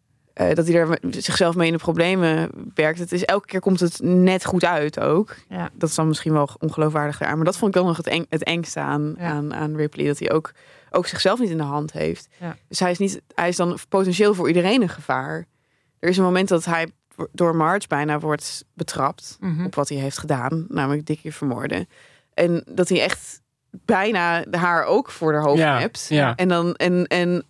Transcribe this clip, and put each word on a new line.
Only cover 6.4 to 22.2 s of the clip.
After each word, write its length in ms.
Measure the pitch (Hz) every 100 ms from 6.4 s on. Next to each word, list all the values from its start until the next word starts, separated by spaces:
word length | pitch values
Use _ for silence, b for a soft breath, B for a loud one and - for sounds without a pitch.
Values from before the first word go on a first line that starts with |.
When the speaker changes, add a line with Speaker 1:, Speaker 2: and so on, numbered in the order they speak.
| 143 -
Speaker 1:
ongeloofwaardiger 680 | 160 160 151 151 147 - 147
aan. 80 | 156
Maar 100 | 175
dat 120 | -
vond 180 | 208 185
ik 20 |
dan 60 | 180
nog 80 | 165
het 100 | -
eng-, 180 | 170 -
het 140 | 160
engste 360 | - 170 165 151
aan, 360 | 143 147 151 175
Speaker 2:
Ja. 120 | 170
Speaker 1:
aan, 240 | 147 147
aan 220 | 151 156 151
Ripley. 300 | 151 147 147
Dat 120 | 143
hij 120 | -
ook, 200 | 156 - b b b b
ook 160 | 180 175
zichzelf 320 | - 185 240
niet 100 | 208
in 80 | 160
de 60 |
hand 280 | 143 147 151
heeft. 360 | - - 170 - _
Speaker 2:
Ja. 160 | 170 - _
Speaker 1:
Dus 120 | 175
hij 120 | 180
is 60 | 175
niet, 240 | 196 190 - -
hij 120 | 175
is 80 | 180
dan 220 | 175 - -
potentieel 440 | 190 185 175 208
voor 140 | 180 147
iedereen 340 | 175 185 254
een 80 | 185
gevaar. 560 | - - 131 143 160 - _ _ _ _ _
Er 100 | 175
is 80 | 185
een 60 |
moment 240 | 185 180 190
dat 180 | 170 170
hij 220 | 165 165 - _ - 160
door 240 | - 170 165
Marge 320 | 160 202 -
bijna 320 | 143 151 151
wordt 460 | 156 147 - - -
betrapt 640 | - 156 151 139 - - -
Speaker 2:
Mhm. 260 | 190 160 185
Speaker 1:
op 100 | 147
wat 140 | 143
hij 80 | 139
heeft 200 | 139 -
gedaan. 480 | 156 131 131 160 170
Namelijk 360 | - 139 147 151
Dickie 280 | 151 156
vermoorden. 540 | - 143 117 - - 196 b b b